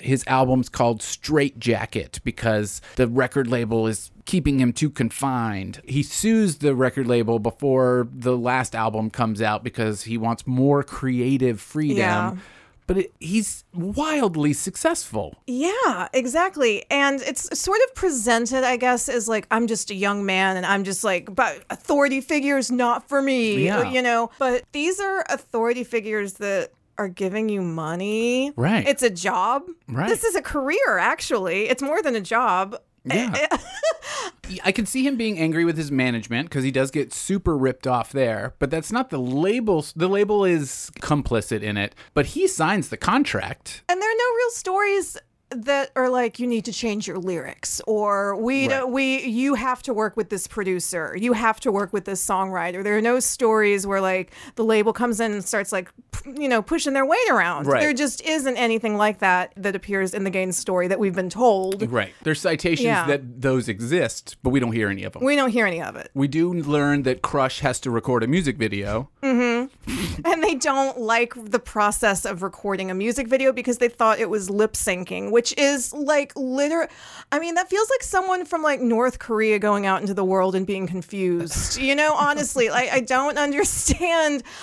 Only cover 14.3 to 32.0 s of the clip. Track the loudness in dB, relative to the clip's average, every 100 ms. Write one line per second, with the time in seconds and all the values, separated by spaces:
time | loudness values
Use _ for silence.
14.3 | 2 0 0 -4 -2 0 0 -4 -6 -6
15.3 | -10 -8 -2 -2 0 0 0 0 -2 0
16.3 | 0 0 2 2 2 0 2 2 2 -4
17.3 | -6 -6 -4 0 2 2 2 -2 0 2
18.3 | 2 2 0 0 2 2 2 0 -4 -2
19.3 | -2 0 0 0 -2 -4 -2 -2 0 0
20.3 | 2 2 0 0 0 0 -2 0 -2 -2
21.3 | 0 0 -2 -12 -14 0 2 4 2 0
22.3 | 0 2 0 0 0 2 0 0 -2 2
23.3 | 2 2 2 2 2 2 0 2 2 0
24.3 | -2 0 0 -2 -4 -2 -2 -2 -4 -4
25.3 | -6 -4 -2 0 0 -2 -4 -2 -4 -4
26.3 | -6 -4 -2 -4 _ _ -8 -6 -4 -4
27.3 | -2 -2 -2 -2 -4 -6 -6 -4 -2 0
28.3 | 0 -2 -2 0 2 2 2 0 0 -2
29.3 | 0 0 0 -4 -16 -8 -4 0 0 0
30.3 | -2 -2 -4 0 0 2 2 2 0 -2
31.3 | -2 0 -2 0 0 0 0